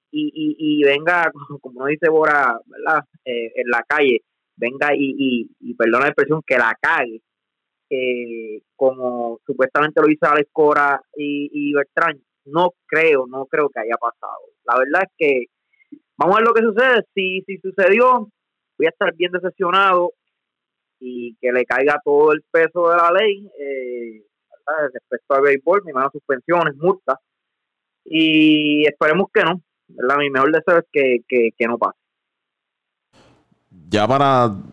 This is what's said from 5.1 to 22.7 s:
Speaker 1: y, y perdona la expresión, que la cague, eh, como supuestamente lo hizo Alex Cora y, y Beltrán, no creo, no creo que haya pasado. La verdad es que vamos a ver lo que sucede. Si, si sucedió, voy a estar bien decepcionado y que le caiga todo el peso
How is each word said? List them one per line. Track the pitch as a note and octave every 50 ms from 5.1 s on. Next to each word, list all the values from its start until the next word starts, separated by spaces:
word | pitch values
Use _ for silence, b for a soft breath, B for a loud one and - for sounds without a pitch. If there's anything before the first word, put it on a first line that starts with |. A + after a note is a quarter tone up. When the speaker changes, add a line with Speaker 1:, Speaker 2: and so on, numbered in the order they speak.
| C3 C3+
Speaker 1:
y, | C#3 C3 B2 A#2 A2+ - _ _
y | - B2 A#2+
perdona | - A2+ A2+ A#2 B2 C3+
la | D3
expresión, | C#3+ - C#3 C#3 D3+ D#3+ -
que | - C#3 B2
la | A#2+ A2+ A2+ -
cague, | - D3+ E3 D#3 C3 A#2 A2 A2+ - _ _ _ _ _ _ _ _ _ _ _ _ _
eh, | C3+ C3 B2+ B2+ B2 B2 A#2+ A#2 A#2 A#2 A2+ A2 G#2+ G#2 - _ _
como | - C3+ C3 C3 C3 B2+ B2 B2 A#2+ A#2+ A#2 A#2 - _
supuestamente | - B2+ B2 C3 C3 - D3 D3+ D#3 D3+ D#3+
lo | D3 D3+
hizo | D3+ D3+ E3+
Alex | D#3 D3 D3+ D3 - _
Cora | D#3+ D3+ D3 D3 D3 C#3+ C#3+ C#3 C3 - _ _
y, | D3+ D3 C#3+ C#3+ C#3+ C#3+ D3
y | D3 D3 D3 D3 D3
Beltrán, | C#3+ C#3 - _ - E3 E3 D3+ C#3 _ _ _ _ _
no | C#3 C#3+ E3 F3+ F3+ - _ _
creo, | - D#3 D#3 D#3+ D#3+ D3 C3+ B2+ B2
no | C3 C3+ C3 -
creo | - D#3 D3 C3+
que | - A#2
haya | A2 A2+ A#2 A#2
pasado. | A#2 A#2 - _ - G#2 G#2 G2 - _ _ _ _
La | B2 A#2+ B2+
verdad | C3 C3+ D3+ F3+ G3
es | - _ -
que | E3 C#3+ C#3 B2+ A#2+ - _ _ _ _ _ _ _ _ - - _ _ _
vamos | - - E3 G3
a | G#3+
ver | A3+ A#3
lo | A#3
que | A3+
sucede. | A3 A#3 G3 G#3+ B3+ C4 B3 A3 E3+ - _
Si, | G3+ F#3+ F#3 F#3 F#3+
si | F#3 - G3 -
sucedió, | - F#3+ F#3 - F#3+ F3+ G3 A3+ B3 B3+ B3+ A#3+ G#3+ - _ _ _ _ _ _ _ _ _ -
voy | D#3
a | E3
estar | - _ G3+ F3+ E3+
bien | D#3+ F3+ F3
decepcionado | F3+ F3+ F3 F3+ - - F#3+ F3 F3+ G3 G3 G3 F3+ F3+ F3 F3 - _ _ _ _ _ _ _ _ _ _ _ _ _ _ _ _ _
y | C3 B2 B2 B2 A#2+ A#2+ A2+ _
que | - B2
le | B2 B2+ A#2+
caiga | - B2 B2+ C3+ D3 D3 D3 -
todo | D3 C#3+ C#3+ D3+ D#3
el | D3+ D#3 - _
peso | - E3 E3 D#3+